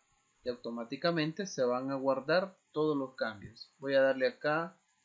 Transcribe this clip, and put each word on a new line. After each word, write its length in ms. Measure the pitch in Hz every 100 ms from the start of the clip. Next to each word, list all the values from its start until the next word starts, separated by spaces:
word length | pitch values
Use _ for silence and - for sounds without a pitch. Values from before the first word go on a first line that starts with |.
| _ _ _ _
Y 60 | 123
automáticamente 960 | 120 - 117 117 135 170 170 151 160 196
se 160 | - 123
van 260 | 123 135
a 40 | 135
guardar 640 | 135 135 135 170 190 - _
todos 240 | 151 156 143
los 200 | 131 -
cambios. 580 | 120 104 107 107 - _
Voy 160 | 135 139
a 60 |
darle 260 | 135 131 127
acá 500 | 123 147 156 170 - _ _